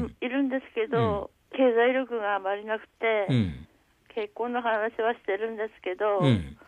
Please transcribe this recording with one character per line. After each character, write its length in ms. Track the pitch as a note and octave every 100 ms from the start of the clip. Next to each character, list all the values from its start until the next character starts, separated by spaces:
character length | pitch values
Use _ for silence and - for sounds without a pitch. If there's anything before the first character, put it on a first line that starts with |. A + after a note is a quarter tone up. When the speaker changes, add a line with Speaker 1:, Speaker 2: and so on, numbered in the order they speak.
Speaker 1:
ん、 120 | A3+ -
い 80 | A#3+
る 160 | C4+
ん 40 | C4+
で 120 | C4
す 60 | -
け 120 | A#3 A3
ど、 460 | A#3 A3+ G3+ - - _
Speaker 2:
う 20 |
ん。 20 | -
Speaker 1:
経 180 | B3+
済 180 | A3+ A#3+
力 260 | C4 B3 A#3
が 180 | G#3 G3+
あ 20 |
ま 160 | F#3+
り 100 | G3+
な 140 | G#3+ A3
く 80 | -
て、 400 | _ A3+ G#3+ F#3
Speaker 2:
う 60 |
ん。 320 | B2+ F#2+ C2+ D#2+ _ _ _ _
Speaker 1:
結 200 | - G#3
婚 180 | - A#3+
の 100 | A#3+
話 400 | A#3 A3 A3 A3+
は 120 | A3+
し 60 | A#3 -
て 60 |
る 180 | G3 A3+
ん 60 | A3
で 100 | G#3+
す 60 | -
け 140 | F#3 F#3
ど。 240 | G#3 G3+
Speaker 2:
う 80 | D3
ん。 280 | G#2+ C#2+ -